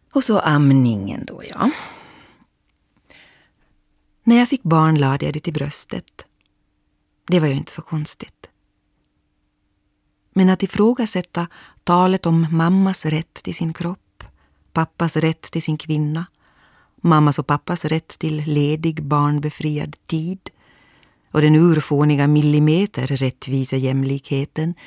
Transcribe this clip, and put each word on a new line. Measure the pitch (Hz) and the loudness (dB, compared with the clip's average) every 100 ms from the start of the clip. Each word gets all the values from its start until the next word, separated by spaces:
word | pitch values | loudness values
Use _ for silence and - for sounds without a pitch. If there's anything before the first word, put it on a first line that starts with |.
| _ | _
Och | 277 | -2
så | 254 208 | 0 0
amningen | 160 147 139 135 123 107 98 - - | 2 4 6 6 4 0 -4 -8 -10
då, | - - | -14 -16
ja. | - 233 320 - - - - - _ _ _ _ _ _ _ _ - _ _ _ _ _ _ _ _ _ _ | -2 -2 -2 -12 -20 -20 -20 -20 _ _ _ _ _ _ _ _ -20 _ _ _ _ _ _ _ _ _ _
När | - 233 | 4 4
jag | 247 | 4
fick | 269 | 0
barn | 165 165 160 156 | 2 4 4 4
lade | 135 139 147 | 2 0 -4
jag | |
det | 151 | -6
till | 170 | -6
bröstet. | 151 143 - - - - - - _ _ _ _ _ _ _ _ _ - | -6 -6 -8 -10 -12 -12 -20 -20 _ _ _ _ _ _ _ _ _ -2
Det | 175 | 0
var | 156 | 2
ju | |
inte | 135 156 | -2 -6
så | - | -14
konstigt. | - 160 151 - - _ - _ _ _ _ _ _ _ _ _ _ _ _ _ _ _ _ _ _ | -8 -8 -8 -12 -18 _ -20 _ _ _ _ _ _ _ _ _ _ _ _ _ _ _ _ _ _
Men | 190 185 | 2 2
att | 185 | 2
ifrågasätta | 190 - 214 247 220 185 - - 175 - - _ | -2 2 2 2 -2 -4 -6 -8 -8 -10 -20 _
talet | - 175 185 185 170 | 0 2 4 2 2
om | 165 160 | 2 2
mammas | 160 165 190 190 185 156 | 0 2 2 2 0 -2
rätt | 156 - | -4 -6
till | - - 170 | -12 -10 -6
sin | 165 | -6
kropp, | 165 175 190 _ _ - _ _ _ _ | -6 -8 -8 _ _ -20 _ _ _ _
pappas | 165 160 _ 165 156 | -4 -4 _ -2 0
rätt | 160 160 | -2 -2
till | - 165 | -8 -6
sin | 160 151 | -4 -6
kvinna, | 160 151 151 156 175 _ _ _ _ _ _ _ | -4 -2 -2 -4 -8 _ _ _ _ _ _ _
mammas | 170 156 147 143 | 2 4 4 2
och | 139 | -2
pappas | 147 - 175 156 | -4 -4 -6 -4
rätt | 160 - | -4 -6
till | - 160 151 151 | -8 -6 -6 -2
ledig, | 147 143 156 165 156 | 0 0 0 -4 -4
barnbefriad | 143 147 147 147 151 - 156 147 151 - _ | -2 0 2 0 -4 -6 -6 -4 -8 -12 _
tid, | 165 165 190 - - _ _ _ _ _ _ _ 156 | -6 -6 -10 -14 -20 _ _ _ _ _ _ _ 0
och | |
den | 151 156 | 4 6
urfåniga | 170 156 - 143 147 143 143 | 6 2 0 0 2 2 2
millimeterrättvisejämlikheten, | 151 147 151 151 160 202 - 127 131 131 - - 135 131 135 131 135 135 139 - 135 143 - 160 170 | 2 2 2 2 2 0 -4 -6 -2 -4 -6 -6 -4 -2 -2 -2 -2 -2 -4 -4 -6 -4 -6 -6 -6